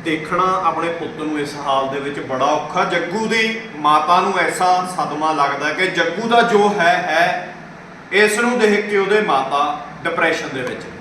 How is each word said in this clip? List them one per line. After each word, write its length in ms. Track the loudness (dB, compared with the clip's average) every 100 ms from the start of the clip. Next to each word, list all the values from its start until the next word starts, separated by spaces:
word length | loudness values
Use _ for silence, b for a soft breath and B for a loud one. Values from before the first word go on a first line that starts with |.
ਦੇਖਣਾ 580 | -2 -4 -2 0 0 2 0
ਆਪਣੇ 240 | 0 -4
ਪੁੱਤ 280 | -4 -8 -6
ਨੂੰ 220 | -6 -4
ਇਸ 160 | -4 -6
ਹਾਲ 340 | -2 0 0
ਦੇ 100 | -4
ਵਿੱਚ 200 | -6 -8
ਬੜਾ 260 | -6 -2 0
ਔਖਾ। 380 | 0 -2 -2
ਜੱਗੂ 440 | 0 -2 -2 -4 -2
ਦੀ 340 | 0 0 -2 -10 -4
ਮਾਤਾ 440 | 2 2 4 2
ਨੂੰ 200 | 2 0
ਐਸਾ 480 | -2 0 2 2 0 -2
ਸਦਮਾ 340 | -4 -2 -2
ਲੱਗਦਾ 420 | 2 0 0 -4
ਕਿ 140 | 0 0
ਜੱਗੂ 420 | 0 -2 -2 2
ਦਾ 120 | 4
ਜੋ 280 | 6 4 4 4
ਹੈ, 140 | 2
ਹੈ। 600 | 2 2 2 2 0 -6 -14 -18 -18 -18 -20 -2
ਇਸ 280 | 2 4 4
ਨੂੰ 200 | 0 4
ਦੇਖ 300 | 4 4 2
ਕੇ 80 | 0
ਉਹਦੇ 240 | 2 2
ਮਾਤਾ 680 | 2 0 0 0 0 -2 -10 -8
ਡਿਪਰੈਸ਼ਨ 460 | -6 0 0 0 -4
ਦੇ 80 | -6
ਵਿੱਚ। 200 | -6 -8 -12 -16